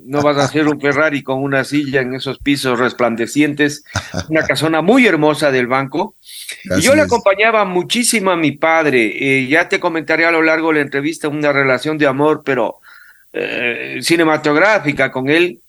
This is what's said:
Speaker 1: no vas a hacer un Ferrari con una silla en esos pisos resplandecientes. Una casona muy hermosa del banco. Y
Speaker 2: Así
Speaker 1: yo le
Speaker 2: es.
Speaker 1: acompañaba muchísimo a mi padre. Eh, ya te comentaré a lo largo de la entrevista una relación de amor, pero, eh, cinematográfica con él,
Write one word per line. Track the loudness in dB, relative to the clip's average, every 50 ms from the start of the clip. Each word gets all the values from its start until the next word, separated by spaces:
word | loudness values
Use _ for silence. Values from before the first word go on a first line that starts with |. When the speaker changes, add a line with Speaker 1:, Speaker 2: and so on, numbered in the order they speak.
| -10
Speaker 1:
no | -6 -2 0
vas | 2 2 2
a | 2 0
hacer | 0 0 0 0
un | 0 0 0
Ferrari | 0 0 0 2 0 0 0 -2 -4
con | -4 -4 -4
una | -2 -2 -2 -2 -2
silla | -2 -2 -4 -2 -2 -2 -2
en | -2 -4 -6
esos | -8 -8 -8 -8 -4
pisos | -2 -2 -2 0 0 0 0 0
resplandecientes. | 0 0 0 0 0 0 0 -2 -4 -2 0 0 0 2 2 0 0 -2 -2 -6 -12 -10 -8 -8 -8 -8 -8 -8 -6 -2
Una | 0 0 0
casona | 0 -2 -2 0 0 0 0
muy | 2 4 4 4 4
hermosa | 4 2 2 2 0 2 2 0 0
del | 2 0 0
banco. | 0 -2 -2 -2 -4 -4 -6 -6 -6 -10 _ _ -20 -18 -16 -14 -14 -16 -12 -8
Y | -4 -2
Speaker 2:
Así | 0 2
Speaker 1:
yo | 4 4
le | 4
Speaker 2:
es. | 2
Speaker 1:
acompañaba | 2 0 0 2 2 2 2 2 2 2 2 0
muchísimo | 0 0 -2 -2 -2 -2 -2 0 0 0 0 0 0
a | 0
mi | 0 0 -2
padre. | -2 0 0 2 2 2 2 2 2 2 2 0 0 -2 -2 0 0 0
Eh, | 0
ya | 0 0 0 0 0
te | -2 -2
comentaré | -2 -2 -2 -4 -2 -2 0 2 2
a | 2
lo | 2 2
largo | 2 2 2 2 0 0
de | 0
la | 0
entrevista | -2 -2 -4 -4 -4 -4 -4 -4 -6 -6
una | -4 -2 0 0
relación | 2 2 2 2 0 0 -2 -2 -2
de | 0 2
amor, | 2 2 2 2 2 0 0 -2
pero, | -2 -2 0 0 -2 -4 _ _ -20 -20 -20 -20 -20 -20 _ _ _
eh, | -8 -6 -6 -6 -4 -4 -4 -4 -4 -6 -8 -10 -10 -6
cinematográfica | -2 0 2 2 2 2 0 0 0 0 2 2 4 4 2 2 0 -2 -2 0 -2 -2
con | -2 -4 -2 0
él, | 2 2 2 0 -4 -8 _